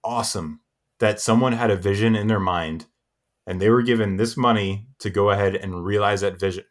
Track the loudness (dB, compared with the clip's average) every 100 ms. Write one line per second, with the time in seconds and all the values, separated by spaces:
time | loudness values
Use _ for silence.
0 | -6 -4 -4 -6 -8 -12 _ _ _ -2
1 | 0 0 2 4 4 2 0 0 0 2
2 | 2 2 2 0 0 -2 -4 -8 -12 _
3 | _ _ _ _ -8 0 4 4 2 0
4 | 0 0 -2 0 0 2 0 -4 -10 -10
5 | -4 0 2 2 0 0 -6 -8 -2 0
6 | 0 0 -2 -2 -4 -4 -12